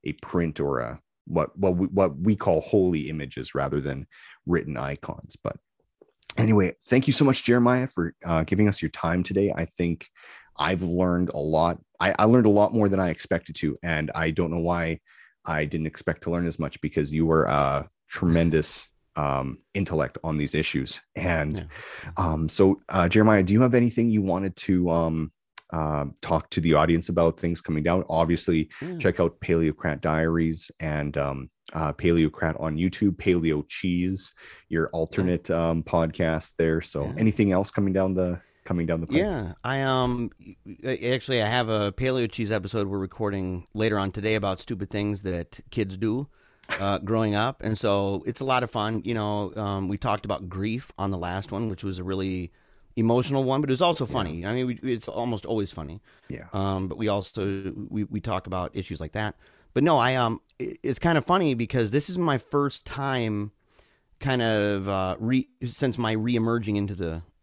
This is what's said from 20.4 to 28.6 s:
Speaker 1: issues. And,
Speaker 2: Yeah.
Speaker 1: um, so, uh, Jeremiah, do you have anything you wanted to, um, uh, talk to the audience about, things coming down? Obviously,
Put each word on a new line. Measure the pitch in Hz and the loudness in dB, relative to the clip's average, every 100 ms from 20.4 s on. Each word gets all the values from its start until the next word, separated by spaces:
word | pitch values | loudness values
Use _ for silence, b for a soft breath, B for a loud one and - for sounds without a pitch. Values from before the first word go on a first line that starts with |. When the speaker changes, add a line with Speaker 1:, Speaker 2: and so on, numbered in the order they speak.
| 73 - | 0 -2
Speaker 1:
issues. | 78 69 67 - _ - | -2 -2 -4 -8 _ -6
And, | 87 82 76 76 82 B B B B | -2 0 0 -4 -8 B B B B
Speaker 2:
Yeah. | - | -4
Speaker 1:
um, | 90 78 78 | -2 0 -2
so, | - 95 98 - | 4 4 4 0
uh, | - 87 | 2 4
Jeremiah, | 104 107 104 | 6 8 6
do | 90 | 6
you | 104 | 4
have | 127 | 6
anything | 123 120 113 117 | 4 4 2 2
you | 107 | 4
wanted | 98 90 98 92 - | 2 0 -2 -6 0
to, | 90 87 | 2 4
um, | 85 82 80 78 _ _ - _ | 2 2 0 -4 _ _ -20 _
uh, | 82 78 73 71 - | -4 -2 -2 -4 -8
talk | - 80 - | -2 -2 0
to | - | -2
the | 82 76 | 4 4
audience | 82 82 - | 6 2 2
about, | 85 82 82 | 2 2 2
things | 87 85 | -4 -4
coming | - 76 | -4 -2
down? | 78 90 - | 0 0 0
Obviously, | 80 82 85 - 82 | 0 2 2 2 0